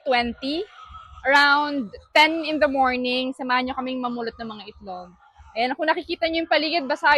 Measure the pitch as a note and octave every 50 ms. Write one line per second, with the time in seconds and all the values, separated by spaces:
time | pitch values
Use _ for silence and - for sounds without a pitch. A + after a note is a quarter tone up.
0 | - D4 B3+ A#3+ A#3+ A#3+ A#3 - - C4+ D4 E4 G#4+ - - - - - - -
1 | - - - - - B3+ C#4 C#4+ C#4+ C#4+ C#4+ D4 D4 D4 D4 C#4+ A#3+ F#3+ - -
2 | - _ _ D#4 D4+ D#4 D#4+ E4 D#4 D4+ D#4 D4 D4+ D4 C4+ C#4 C4 B3+ B3+ B3
3 | B3+ B3 B3 B3+ B3+ B3+ C4+ - C#4 B3+ B3 B3+ B3+ B3+ C4 - B3+ B3+ C4 B3+
4 | B3 A#3+ A#3+ A#3+ A#3 A3+ A3+ - A#3 A3+ A3 G#3+ G3 G#3 G#3+ - G3+ G3 F#3 F3+
5 | F3+ F3+ F3 _ _ _ _ _ - - - G#3+ A#3 B3+ C#4 - E4 D#4 E4 E4+
6 | D#4+ - E4+ - - E4 E4 E4 E4 D#4+ E4+ D#4 D4+ D#4+ D4 F4 C#4 B3 C#4+ D4
7 | - D4+ D4